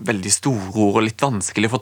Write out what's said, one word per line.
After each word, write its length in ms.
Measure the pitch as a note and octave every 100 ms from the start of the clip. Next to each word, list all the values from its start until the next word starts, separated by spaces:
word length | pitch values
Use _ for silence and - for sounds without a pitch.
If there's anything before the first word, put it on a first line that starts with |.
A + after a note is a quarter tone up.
| F#3+
veldig 260 | G#2 F#2+
store 380 | - C#3+ A2+ F#2+
ord 240 | G#2+ G2+ G#2+
og 40 | A2
litt 160 | -
vanskelig 480 | C#3 G#2+ - - A2
å 60 |
få 40 | A#2+